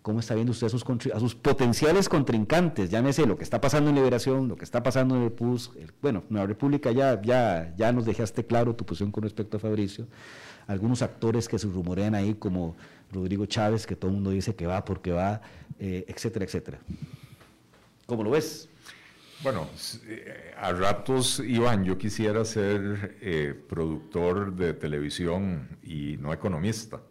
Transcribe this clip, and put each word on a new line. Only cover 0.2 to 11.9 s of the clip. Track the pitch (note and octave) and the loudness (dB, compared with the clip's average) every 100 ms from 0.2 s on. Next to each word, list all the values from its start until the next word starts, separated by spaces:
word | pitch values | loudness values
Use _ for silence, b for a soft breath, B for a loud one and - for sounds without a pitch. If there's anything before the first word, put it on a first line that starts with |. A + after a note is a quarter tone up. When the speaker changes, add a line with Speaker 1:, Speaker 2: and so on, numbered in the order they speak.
| A2+ | 0
Speaker 1:
viendo | A2 A#2+ | 0 0
usted | A#2+ A#2 | 0 0
a | |
sus | A#2+ | 0
contri-, | - A#2+ C3+ | -2 -2 -2
a | G#2+ | 0
sus | A#2+ - | -2 0
potenciales | - C3 B2 A2+ D3+ F3+ F#3+ | 2 4 4 4 4 4 4
contrincantes? | E3+ B2+ A2+ G#2 D#3+ F3 - F#2 | 2 2 2 4 4 4 2 0
Llámese | G#2+ C3 C#3 | 2 2 4
lo | C#3 F#2 | 4 2
que | |
está | F2 - | 0 0
pasando | - D3+ D3 | 2 4 4
en | C#3+ | 6
Liberación, | C3 B2 C#3 C3 C3 | 6 4 2 2 0
lo | F#2+ | -4
que | |
está | - A#2+ | -4 -2
pasando | B2 C3+ C3 | 0 2 4
en | B2+ | 4
el | A#2+ | 2
pus, | A2+ A#2+ B2 - - | 0 0 0 -4 -14
el, | D#2+ - | -18 -4
bueno, | C#3+ G#2 - | -2 -2 -2
Nueva | G#2+ G2 | 0 0
República | G#2 C#3+ C#3+ C3 | 0 2 2 2
ya, | A#2 C3+ A2+ | 4 4 4
ya, | G#2+ B2+ A#2 F2 E2 F2 | 4 4 4 2 -2 0
ya | A2 | 2
nos | B2 A2+ | 4 2
dejaste | G2+ A2+ - | 0 -2 -2
claro | A2+ A#2 A#2+ | 2 4 4
tu | A2+ | 0
posición | - E2+ G2+ | -4 -4 -2
con | G#2 | -2
respecto | G#2+ - G#2 G#2+ | -4 -4 -6 -4
a | |
Fabricio. | A2 G#2+ G2 - A#2 B B B B B B | -2 0 0 -4 -14 B B B B B B
Algunos | G2+ G#2+ B2 | -2 0 0
actores | - - A2+ A2+ A2+ | -2 0 0 2 0
que | G#2 | -2
se | G#2 | -2
rumorean | F#2 F2 | -2 -2